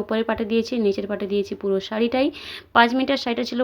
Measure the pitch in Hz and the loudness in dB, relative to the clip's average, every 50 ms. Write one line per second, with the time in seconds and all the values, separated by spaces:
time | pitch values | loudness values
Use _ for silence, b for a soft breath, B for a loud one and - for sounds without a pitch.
0 | 208 - 220 220 220 220 226 220 233 202 226 226 226 - 254 240 214 202 196 214 | 0 0 -2 0 0 0 -2 -2 -2 0 0 0 0 0 0 0 2 2 2 0
1 | 202 196 208 196 208 190 202 202 196 202 208 - - 196 196 190 190 - 220 220 | -2 -4 -4 -4 -4 -2 -2 -2 -2 -2 -6 -6 -2 -2 0 -2 -2 -2 -2 0
2 | 233 233 254 254 277 - 294 B B B B B B B - 233 233 233 247 262 | 0 2 2 2 2 0 -2 B B B B B B B 4 6 6 6 4 2
3 | 262 262 277 254 - 247 233 240 247 - 240 240 | 0 0 0 0 -2 -2 -2 -2 -4 -2 -2 -2